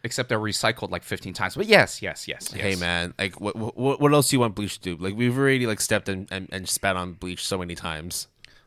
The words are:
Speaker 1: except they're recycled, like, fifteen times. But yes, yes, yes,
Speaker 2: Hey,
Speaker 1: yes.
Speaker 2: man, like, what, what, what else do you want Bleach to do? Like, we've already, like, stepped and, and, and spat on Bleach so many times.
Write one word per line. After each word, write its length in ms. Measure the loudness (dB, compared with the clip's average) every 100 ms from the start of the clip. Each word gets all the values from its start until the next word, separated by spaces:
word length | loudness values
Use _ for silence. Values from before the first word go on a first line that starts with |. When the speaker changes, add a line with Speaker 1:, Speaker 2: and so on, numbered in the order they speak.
Speaker 1:
except 260 | -6 -4 0
they're 80 | 0
recycled, 540 | 0 0 0 0 -4
like, 100 | -6
fifteen 320 | -6 -6 -6
times. 220 | -4 -4 -2
But 100 | 6
yes, 360 | 6 6 0
yes, 260 | -8 -6 -8
yes, 240 | -8 -8
Speaker 2:
Hey, 200 | -4 -2
Speaker 1:
yes. 80 | 0
Speaker 2:
man, 340 | 0 0 -2 -4
like, 220 | -4 -4
what, 140 | -6 -4
what, 460 | -6 -2 0 4
what 120 | 6
else 160 | 6 6
do 60 | 4
you 60 |
want 120 | 4
Bleach 260 | 0 -6 -6
to 160 | -6 -4
do? 60 |
Like, 140 | -4 0
we've 200 | 0 4
already, 300 | 4 4 2
like, 140 | 0
stepped 300 | 0 0 0
and, 180 | -6 -6
and, 200 | -8 -8
and 180 | -8 -4
spat 260 | 0 0 0
on 180 | -2
Bleach 300 | -6 -8 -6
so 140 | -4 -2
many 160 | -4
times. 540 | -6 -6 -6 -6 -8 -10 _ -20 -20